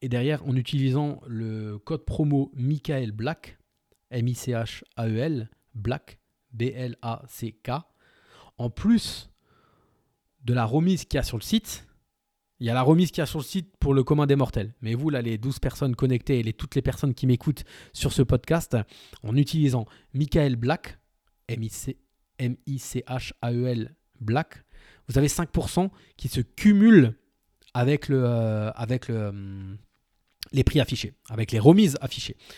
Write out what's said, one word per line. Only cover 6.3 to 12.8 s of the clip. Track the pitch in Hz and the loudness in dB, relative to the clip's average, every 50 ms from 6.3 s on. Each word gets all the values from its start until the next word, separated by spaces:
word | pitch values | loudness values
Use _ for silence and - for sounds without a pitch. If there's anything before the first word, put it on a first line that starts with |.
| _ _ _ _ 123 | _ _ _ _ -8
B | 107 117 131 107 | -6 -4 -4 -4
L | 127 127 127 - - | -6 -8 -8 -8 -8
A | - 113 117 - - 123 | -8 -8 -8 -8 -10 -16
C | - - 120 113 107 _ - | -12 -10 -10 -10 -10 _ -8
K, | - 120 151 - _ _ _ _ _ _ _ _ _ - - - - _ - | -6 -6 -6 -6 _ _ _ _ _ _ _ _ _ -20 -20 -20 -20 _ -8
en | 120 120 | -6 -6
plus | - - - 208 233 214 - - - - - - _ _ _ _ _ _ _ _ _ _ _ _ _ _ _ _ _ _ _ _ _ _ 135 | -6 0 2 4 4 4 2 -2 -8 -12 -14 -18 _ _ _ _ _ _ _ _ _ _ _ _ _ _ _ _ _ _ _ _ _ _ -4
de | 117 123 | -2 0
la | 123 113 | 0 0
remise | 110 123 156 165 185 190 160 - | 0 2 2 2 2 2 0 -2
qu'il | - - | -4 -2
y | 139 | -2
a | - | -2
sur | - - 110 | -2 -4 -8
le | - | -4
site, | - - 226 - - - - - - _ _ _ _ _ _ _ _ _ _ _ _ _ - | -2 -2 -2 -2 -4 -10 -16 -16 -20 _ _ _ _ _ _ _ _ _ _ _ _ _ -8
il | 123 | -4
y | 113 | -2
a | 117 | 0
la | 127 | 2